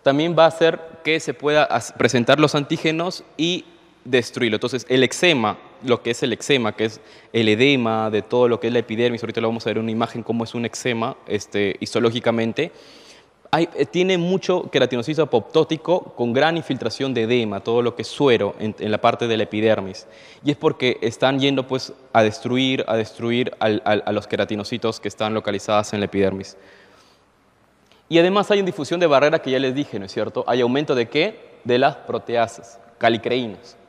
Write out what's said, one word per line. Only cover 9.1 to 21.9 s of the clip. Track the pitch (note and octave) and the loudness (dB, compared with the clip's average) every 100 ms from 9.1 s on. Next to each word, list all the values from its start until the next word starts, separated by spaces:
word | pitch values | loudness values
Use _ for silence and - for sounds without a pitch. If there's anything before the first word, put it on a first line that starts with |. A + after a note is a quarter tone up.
| A#2 | -2
ahorita | A2+ A2+ | -6 -4
lo | A2+ | -2
vamos | A#2 A2+ | -2 -4
a | |
ver | A2 | -2
en | |
una | A2+ | -2
imagen | A2 A#2 A#2+ | -2 -4 -6
cómo | A2 A#2 | -6 -4
es | A#2 | -4
un | B2 A#2 | -6 -6
eczema, | - B2+ A2+ A#2 - - | -4 -4 -2 -4 -8 -6
este, | G#2 - G2+ G2+ - | -6 -4 -2 -2 -2
histológicamente, | A2 A2 A2+ A#2+ A#2+ A#2 A2+ A2 E3 - - - - - _ _ - | -4 0 0 0 -2 0 -2 -2 -6 -8 -20 -20 -20 -20 _ _ -2
hay, | D#3+ E3+ - | 0 0 -2
eh, | C3+ | -2
tiene | F3 F#3 F#3 | 0 2 2
mucho | E3+ F#3+ - F3+ - | 0 0 0 -2 0
queratinocito | C#3 B2 B2 A2+ D3 | 0 2 0 -2 -2
apoptótico | D3 A#2+ - D#3+ D#3 D#3+ - F3+ - - | 2 0 2 0 0 -2 0 -2 -2 -4
con | A#2+ | 0
gran | A#2+ D3+ E3 | 2 2 0
infiltración | - C3+ A2+ - C3+ | -4 -4 -4 -4 -4
de | A#2+ | -2
edema, | A2+ B2 A2 G2 | 0 0 0 -4
todo | - A#2+ | 0 0
lo | A#2+ A2+ | 0 -4
que | |
es | A2 | -10
suero | - C#3+ A2 G2+ - | 2 4 4 2 -4
en, | G#2+ - | -8 -4
en | G#2+ | -4
la | G#2+ | 2
parte | A#2 A2+ A#2+ | 2 2 -2
de | A2+ | -2
la | |
epidermis. | G#2 G#2+ A2 G#2 F#2+ F#2+ - - - - | -2 2 2 2 -2 -12 -20 -20 -20 -6
Y | C#3 | -4
es | D3 | 0
porque | D#3+ C#3 B2+ - | -2 0 -2 0
están | A#2 - C3 C3+ | -4 0 0 2
yendo, | C#3 C3+ B2+ | 0 0 -2
pues, | C3 - | -6 -6